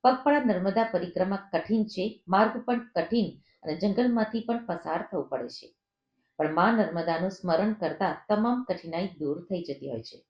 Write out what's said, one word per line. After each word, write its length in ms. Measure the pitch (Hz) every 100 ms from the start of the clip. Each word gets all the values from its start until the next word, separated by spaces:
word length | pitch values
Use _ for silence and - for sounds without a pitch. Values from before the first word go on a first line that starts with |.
પગપાળા 360 | 254 262 294 285
નર્મદા 440 | 254 185 190 202
પરિક્રમા 680 | 226 185 175 - 185 196 -
કઠિન 320 | 165 160 220 214
છે, 380 | - 202 - -
માર્ગ 380 | 190 214 233 -
પણ 140 | 240 - -
કઠિન 320 | - 233 190 - _ _
અને 200 | - 156
જંગલમાંથી 640 | 202 202 247 233 214 226
પણ 240 | 220 233 -
પસાર 420 | 170 - 165 -
થવું 180 | 180 -
પડે 180 | 131 123
છે. 200 | - - _ _ _ _ _ _ -
પણ 160 | 156
મા 180 | 160 196
નર્મદાનું 580 | 226 196 175 165 165 185
સ્મરણ 440 | 196 175 165 208
કરતા 520 | 214 165 - 185 156 -
તમામ 360 | 214 226 254 254
કઠિનાઈ 460 | - 165 165 190 143
દૂર 260 | 147 156 175
થઈ 180 | 185
જતી 260 | 170 139 139
હોય 120 | 117
છે. 160 | 113 - _